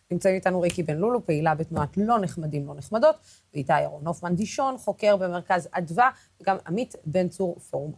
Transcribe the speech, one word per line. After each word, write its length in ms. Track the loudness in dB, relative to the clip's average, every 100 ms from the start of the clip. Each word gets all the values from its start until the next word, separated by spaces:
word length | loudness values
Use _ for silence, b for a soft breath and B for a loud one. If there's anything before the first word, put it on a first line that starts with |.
| -6
נמצאים 240 | 0 2 2
איתנו 260 | 2 2
ריקי 220 | 2 0
בן 140 | -2 0
לולו, 280 | 0 0 0
פעילה 300 | 0 2 0
בתנועת 340 | -2 -2 -2 0
לא 220 | 2 2
נחמדים, 480 | 0 -4 -6 -4 -6
לא 80 | -10
נחמדות, 400 | -4 2 4 4 b b b
ואיתי 200 | -6 2
אהרון 340 | 2 2 -4 -6
הופמן 280 | -4 -2 -2
דישון, 420 | -2 -2 -2 -2
חוקר 380 | -4 0 4 4
במרכז 540 | 2 -4 0 0 0
אדווה, 380 | -6 -2 2 2 2 b _
וגם 160 | -2 -2 -2
עמית 280 | -4 -4 -8 -4
בן 240 | 0 0
צור, 300 | -2 -4 -4 -8
פורום 220 | -8 -6